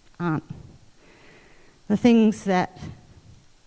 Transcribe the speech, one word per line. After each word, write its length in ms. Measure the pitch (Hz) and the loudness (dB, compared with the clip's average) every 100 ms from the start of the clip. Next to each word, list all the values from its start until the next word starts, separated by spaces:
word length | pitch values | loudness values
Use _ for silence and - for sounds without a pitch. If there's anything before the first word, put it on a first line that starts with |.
| _ - | _ -8
aren't. 240 | 175 156 - - - - - _ _ - - - - - - _ - | -6 -6 -8 -16 -20 -20 -20 _ _ -20 -20 -20 -20 -20 -20 _ -6
The 100 | 208 | 0
things 460 | 247 233 220 - | 4 4 4 0
that, 360 | 196 180 - - - - - - - - _ _ | -2 -2 -2 -8 -18 -18 -20 -20 -20 -20 _ _